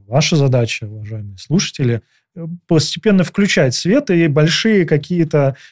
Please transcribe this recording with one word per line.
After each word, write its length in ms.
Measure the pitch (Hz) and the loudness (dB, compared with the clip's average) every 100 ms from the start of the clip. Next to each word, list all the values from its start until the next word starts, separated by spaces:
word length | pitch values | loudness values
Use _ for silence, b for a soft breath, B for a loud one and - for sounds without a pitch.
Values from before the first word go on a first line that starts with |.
| 98 | -4
ваша 300 | 131 151 160 | -2 0 2
задача, 500 | 139 127 113 - 107 | 2 2 -2 -6 -12
уважаемые 500 | 107 107 110 101 95 | -14 -12 -12 -12 -14
слушатели, 640 | - 165 - - 127 113 - _ _ 175 | -4 -2 -2 -2 -2 -2 -6 _ _ -14
э, 100 | 165 175 - | -12 -10 0
постепенно 560 | 160 151 - 220 190 | 0 0 -2 2 2
включать 500 | 175 - 202 - 135 | 2 0 0 2 0
свет 360 | 120 170 - - | 0 0 0 2
и 180 | 170 165 | 2 2
большие 580 | 143 156 151 220 208 160 | 2 2 2 2 2 2
какие-то 720 | 151 - 175 156 151 135 131 B | 0 0 -2 0 2 0 -2 B